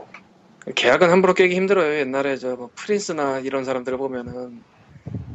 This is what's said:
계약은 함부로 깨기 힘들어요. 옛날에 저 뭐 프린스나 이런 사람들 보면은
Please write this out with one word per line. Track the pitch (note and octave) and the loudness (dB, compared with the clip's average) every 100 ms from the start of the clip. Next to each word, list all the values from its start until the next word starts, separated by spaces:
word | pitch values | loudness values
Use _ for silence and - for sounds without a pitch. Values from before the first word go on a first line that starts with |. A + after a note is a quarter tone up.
| - - - _ _ _ - B2 | -20 -20 -20 _ _ _ -8 0
계약은 | B2 C#3 F3 | 4 6 6
함부로 | F3+ F#3 F#3 | 6 6 4
깨기 | F#3 F3+ | 4 2
힘들어요. | F#3+ F#3+ D#3 D3+ | 2 2 2 0
옛날에 | C3 C3+ C#3 C3 | -2 -2 -2 -2
저 | B2+ B2 | -4 -6
뭐 | A#2+ - | -10 -10
프린스나 | - G#3 G3+ D#3+ C#3+ C3 | -4 -4 -4 -4 -2 -2
이런 | C3 C3+ | -4 -4
사람들 | C3 B2+ B2 B2+ | -4 -4 -4 -4
보면은 | C3+ B2+ A#2+ B2 B2 A#2 - _ _ - - - - | -4 -6 -8 -10 -12 -14 -20 _ _ -20 -12 -12 -10